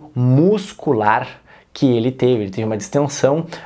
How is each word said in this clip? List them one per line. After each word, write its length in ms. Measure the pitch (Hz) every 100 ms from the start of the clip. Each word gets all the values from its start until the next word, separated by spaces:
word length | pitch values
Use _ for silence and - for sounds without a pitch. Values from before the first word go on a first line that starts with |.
| - -
muscular 1120 | 123 131 175 208 190 - - 120 104 113 127 - _ - _
que 120 | - 139
ele 240 | 120 120
teve. 340 | 127 123 123
Ele 80 | 101
teve 120 | 95
uma 140 | 110 110
distensão 680 | 95 143 143 - 135 151 165 -